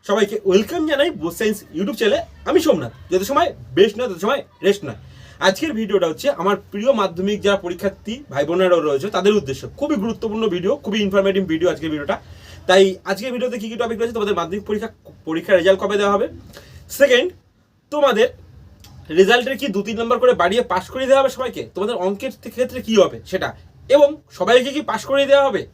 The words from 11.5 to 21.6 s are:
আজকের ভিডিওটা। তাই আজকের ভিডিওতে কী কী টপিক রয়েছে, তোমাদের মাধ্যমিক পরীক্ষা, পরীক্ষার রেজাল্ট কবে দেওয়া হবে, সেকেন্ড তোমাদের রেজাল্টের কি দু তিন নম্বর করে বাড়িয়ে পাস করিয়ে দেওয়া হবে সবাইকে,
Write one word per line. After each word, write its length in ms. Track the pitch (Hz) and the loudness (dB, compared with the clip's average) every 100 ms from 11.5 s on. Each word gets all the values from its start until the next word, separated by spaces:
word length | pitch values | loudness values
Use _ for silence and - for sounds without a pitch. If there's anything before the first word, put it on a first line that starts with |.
| 160 175 | 0 -2
আজকের 200 | 147 160 | -2 -6
ভিডিওটা। 260 | 151 139 - - - - - - | -6 -6 -8 -10 -20 -20 -12 2
তাই 160 | 190 196 185 - | 4 4 2 -8
আজকের 260 | 190 254 | -6 -6
ভিডিওতে 240 | 247 247 226 | -4 -6 -6
কী 80 | 214 | -10
কী 60 | 226 | -6
টপিক 220 | 233 220 | -6 -4
রয়েছে, 180 | 233 226 | -4 -4
তোমাদের 180 | 202 175 | -2 -2
মাধ্যমিক 240 | 165 202 196 | -4 -8 -6
পরীক্ষা, 240 | 214 226 _ - - - | -6 -6 _ -20 -16 -6
পরীক্ষার 320 | 160 165 185 | -6 2 2
রেজাল্ট 220 | 175 190 | 4 2
কবে 160 | 196 202 | 0 0
দেওয়া 160 | 202 202 | 0 0
হবে, 120 | 294 - - - - - - | -2 -8 -20 -20 -20 -20 -18
সেকেন্ড 380 | - 277 247 359 - _ _ _ _ _ | 2 4 4 2 -8 _ _ _ _ _
তোমাদের 360 | 294 285 208 247 - - - - - - - - | 0 2 2 0 -2 -20 -20 -20 -20 -20 -20 -2
রেজাল্টের 460 | 160 190 240 247 269 | 2 4 4 0 -4
কি 80 | 269 | -4
দু 140 | 196 | -4
তিন 140 | 208 226 | -6 -6
নম্বর 160 | 233 240 | -2 2
করে 140 | 247 | 2
বাড়িয়ে 300 | 170 175 226 240 | 4 2 0 0
পাস 140 | 180 185 | -4 -4
করিয়ে 200 | 262 262 | -6 2
দেওয়া 120 | 269 | 4
হবে 100 | 269 233 | 2 -2
সবাইকে, 240 | 254 180 | -8 -8